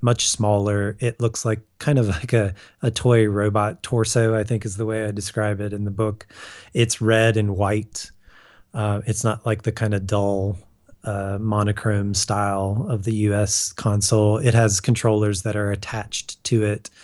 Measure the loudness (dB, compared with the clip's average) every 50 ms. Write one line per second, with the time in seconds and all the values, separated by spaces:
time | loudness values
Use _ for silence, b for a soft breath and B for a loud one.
0 | 0 0 2 2 0 -2 -2 0 0 2 2 2 2 0 0 0 0 -2 -4 -4
1 | -4 -4 -2 -2 -2 -2 -2 -2 -2 -2 -2 -2 -6 _ _ _ -2 2 2 4
2 | 2 2 0 -2 -2 0 2 2 2 0 -4 B B B B B -4 -4 -2 0
3 | 2 4 6 6 4 4 2 0 0 2 2 2 0 0 -4 -8 -6 -2 0 0
4 | 0 2 2 2 2 2 2 0 0 -2 -2 -4 -4 -6 -6 -6 -4 -4 -4 -4
5 | -4 -4 -6 -6 -8 -6 -4 -2 -2 -2 -2 -2 -4 -6 -6 -4 -6 -6 -2 -2
6 | -2 -2 -2 -6 -12 B B B B B B B B B _ 0 2 2 0 -2
7 | 2 2 4 4 4 4 4 2 0 0 0 0 0 0 0 -2 -4 -6 -12 -14
8 | -16 -16 -18 b b b b b b b b b b b -8 -4 -2 -2 -2 -2
9 | -2 -4 -4 -2 0 -2 -2 0 -2 -2 -4 -2 -2 -6 -4 -2 -2 0 0 -2
10 | -2 0 0 0 0 0 0 0 -2 -2 -4 -6 -10 _ _ _ _ _ -20 _
11 | -8 -6 -6 -6 -4 -6 -6 -4 -2 0 0 2 2 0 0 0 0 0 0 0
12 | 0 -2 -2 -2 -2 -2 0 0 0 0 0 0 0 0 0 -2 -2 -2 -4 -2
13 | -2 -2 -2 0 2 2 2 2 0 0 0 -2 -4 -6 -8 -4 -2 0 0 0
14 | 2 2 4 4 4 4 4 4 2 4 6 6 4 4 2 0 2 0 0 2
15 | 2 2 2 4 2 0 0 -2 -4 -4 -2 -2 -2 -2 -2 -4 -6 -8 -8 -8
16 | -8 -8 -10 -10 -10 -10 -16 -12 _ 0 0 2 2 2 -2 -4 -6 -14 B B